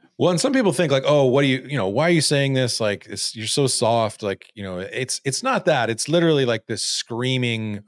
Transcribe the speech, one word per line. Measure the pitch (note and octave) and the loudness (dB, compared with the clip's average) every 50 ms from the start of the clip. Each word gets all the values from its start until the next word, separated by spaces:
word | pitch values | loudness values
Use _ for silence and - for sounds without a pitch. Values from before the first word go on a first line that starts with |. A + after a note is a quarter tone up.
| _ _ _ - | _ _ _ 0
Well, | B2+ E3+ | 0 2
and | F3+ D#3+ | 2 2
some | - C#4 C4+ | 0 2 2
people | C4 A#3+ F#3+ D3 | 2 2 2 2
think, | F3+ F3+ D3 | 2 0 2
like, | C#3 C3+ - | 2 2 2
"Oh, | - D3+ D3 C#3 | 2 4 4 4
what | B2+ A#2+ C#3 | 4 4 4
do | C#3+ | 4
you, | C3+ B2+ C3 - | 2 2 0 -2
you | B2+ D3 | -4 -4
know, | C3 F#2+ | -4 -2
why | F#2+ G2+ B2+ D#3 | -2 0 0 2
are | F3 | 4
you | F3 D#3+ | 4 2
saying | C3 - D3+ C#3 C#3 C#3 C3+ | 2 2 2 2 2 2 2
this? | C3 B2+ A#2 - - | 0 0 0 -2 -2
Like, | A2+ G#2+ G2+ G2 - | -2 -2 -2 -4 -6
it's, | - G2+ G2+ - - - | -10 -10 -8 -8 -8 -6
you're | A2+ A2 | -6 -6
so | A#2 - D3 C#3+ | -2 0 0 2
soft." | B2+ - - B2 A2 A#2 A#2 A2+ G#2 - - | 2 2 0 0 2 2 2 0 -2 -4 -6
Like, | A2 G2+ G2 - - - _ | -6 -4 -4 -6 -8 -16 _
you | - | -12
know, | G2+ F#2+ F#2 | -10 -8 -8
it's, | F2 F#2+ G2 - - C3 - - - - | -8 -8 -8 -8 -8 -6 -6 -6 -4 -4
it's | C#3 C3+ - | -4 -4 -2
not | - C4 B3+ G3+ - | -2 -2 -2 0 0
that. | F3+ D#3 C3+ A#2 A2 | 2 2 2 2 0
It's | A#2 A2+ - | -2 -4 -2
literally, | - D3+ F3 E3+ E3 D#3 C#3 C3+ | 0 2 2 4 4 2 2 2
like, | A#2+ A#2 A2 - | 0 0 -2 -4
this | - A2+ G2 - | -6 -8 -6 -4
screaming | - - - - - A#2 A2+ B2 B2+ C3 B2+ B2 A#2+ A#2 A2 A2 A2 G#2+ G2+ G#2 | -4 -4 -6 -6 -6 -6 -4 -2 0 0 0 0 0 -2 -2 -4 -6 -6 -8 -10